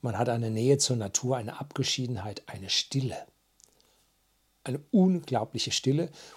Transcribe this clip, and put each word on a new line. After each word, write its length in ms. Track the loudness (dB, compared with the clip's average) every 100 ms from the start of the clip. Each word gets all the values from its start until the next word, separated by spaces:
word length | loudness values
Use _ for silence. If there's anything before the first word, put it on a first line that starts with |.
Man 160 | -2 0
hat 100 | 0
eine 240 | 0 0
Nähe 280 | 0 4 4
zur 180 | 4 0
Natur, 400 | -2 -4 -2 -2
eine 240 | -4 -10
Abgeschiedenheit, 800 | -10 -4 -2 -2 -2 -4 -6 -10 -12
eine 220 | -12 -2
Stille. 460 | -2 0 -2 -2 -6 -12 _ _ _ -20 _ _ _ _ _ _ _ _ _
Eine 180 | -6 -6 2
unglaubliche 800 | 6 6 4 0 -2 -2 -4 -2
Stille. 380 | 0 2 2 0 -6 -20